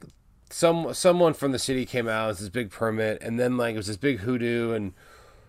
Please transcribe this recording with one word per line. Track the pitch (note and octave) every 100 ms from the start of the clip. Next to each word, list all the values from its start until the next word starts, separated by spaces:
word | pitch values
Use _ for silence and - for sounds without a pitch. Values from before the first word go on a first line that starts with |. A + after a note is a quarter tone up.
| - - _ _ -
some, | - E3+ E3 C#3+
someone | - F3+ F3 E3+
from | D3 C#3
the | B2
city | - C3
came | A#2+ B2+ A2+
out, | A2 A2
it's | F#2+
this | G2+
big | B2 G#2
permit, | - A2+ A2 A2 G#2+
and | A2+ A#2
then, | B2 B2
like, | A#2
it | A2
was | G#2
this | G2+
big | C#3+ A#2
hoodoo, | A#2 B2 A#2 A#2+ A#2
and, | A2+ G2 - - - - -